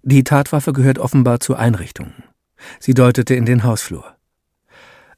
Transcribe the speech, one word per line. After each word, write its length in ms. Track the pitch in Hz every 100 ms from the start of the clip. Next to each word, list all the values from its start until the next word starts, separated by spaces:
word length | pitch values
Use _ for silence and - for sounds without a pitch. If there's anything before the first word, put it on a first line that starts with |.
Die 200 | 131 135
Tatwaffe 500 | 131 143 143 151 -
gehört 240 | 139 131 131
offenbar 420 | 120 139 123 120
zur 200 | - 127
Einrichtung. 540 | 117 107 113 - - - _ _ _ _ - -
Sie 140 | -
deutete 420 | 127 123 123 120 127
in 100 | 117
den 180 | 123
Hausflur. 520 | 120 107 - 78 - _ _ _ _ _ _ _ - _ _